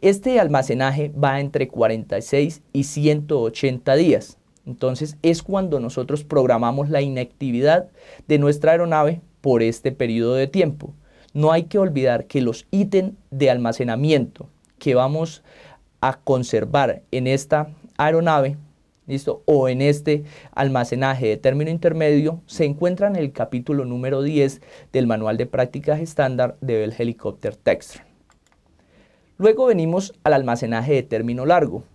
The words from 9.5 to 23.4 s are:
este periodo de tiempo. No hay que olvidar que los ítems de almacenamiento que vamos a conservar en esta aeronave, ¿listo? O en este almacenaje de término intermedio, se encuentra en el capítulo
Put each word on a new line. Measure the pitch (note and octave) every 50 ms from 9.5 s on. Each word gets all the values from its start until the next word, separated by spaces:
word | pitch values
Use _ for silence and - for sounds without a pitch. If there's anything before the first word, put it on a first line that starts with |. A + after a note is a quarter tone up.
| B2+ A#2
este | A2+ A2+ A2+ - _ C#3
periodo | C3+ - C3+ A#2 A2+ A#2 A#2 A#2 B2
de | C3 C3+ C3+
tiempo. | C#3 F#3+ F3+ D#3 D3 - - D3 - - _ _ _ _ _ _ _
No | D3 D3+ D#3
hay | D#3+ E3 E3
que | E3 - G#3
olvidar | G3 F#3+ D3 D3 C3 C3 A#2+ A#2 -
que | - - C#3+
los | B2+ A#2+ A2+ - - _
ítems | - G3 G3+ G3+ G3+ F#3+ F#3 F#3+ G3 - _ _
de | - C3+ C#3+ C3+
almacenamiento | B2 B2 B2 A2+ A2+ - C3 A#2+ A2+ A#2 C#3 D#3 D#3 C#3+ A#2+ - - - - - _ _ _ _ _ _
que | - D3 B2+
vamos | B2 B2+ C3+ C#3+ D#3 D#3+ E3 D#3+ - _ _ - - - - - _ _ _ _ _
a | - C3 C3 -
conservar | _ - C#3 B2+ B2 - - A2+ - B2 - C#3+ C#3 B2 - - - _
en | - C3 B2+ C3
esta | C3+ C3+ C#3 - - D3+ D3+ D#3 - - _ - _ _
aeronave, | D3 D3+ D#3+ E3 E3+ E3+ D#3+ D3 C3+ C3 C#3+ D3 - - _ _ _ _ _ _ _ -
¿listo? | C#3 C3+ C#3 - - - _
O | - D#3 C#3+ C3 C3
en | B2+ B2+
este | C3+ C#3+ D3 D3 D3 D3+ D3+ D3 D3 - - - - - -
almacenaje | - C#3 C#3 C3+ B2+ A#2+ - - B2 C3+ C3+ C3+ C3 C3 A2
de | G#2+ A2
término | - C3 C3 C#3 D3+ D#3+
intermedio, | E3 E3 - F3 D#3+ D#3+ D#3+ D3+ D3+ C#3+ D3 D#3 E3 E3+ -
se | _ - - E3
encuentra | C#3+ D3 D3 F3 F3 F3+ F3+ G3+ G3+
en | G3+
el | F#3 D#3 C3+
capítulo | C3+ -